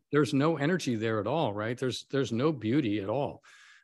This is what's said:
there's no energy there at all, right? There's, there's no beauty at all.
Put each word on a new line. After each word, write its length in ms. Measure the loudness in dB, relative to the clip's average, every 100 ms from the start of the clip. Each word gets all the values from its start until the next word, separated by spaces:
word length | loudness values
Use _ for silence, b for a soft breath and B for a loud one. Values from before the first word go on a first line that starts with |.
| 0
there's 220 | 2 2
no 240 | 4 2 2
energy 360 | 0 0 0 0
there 220 | 0 0
at 80 | 0
all, 280 | 0 0
right? 240 | -2 -4 -2
There's, 260 | -4 -4 -4
there's 200 | -2 0
no 220 | 0 0
beauty 480 | 0 0 0 0 -2
at 80 | -2
all. 340 | -2 -4 -6 B B B B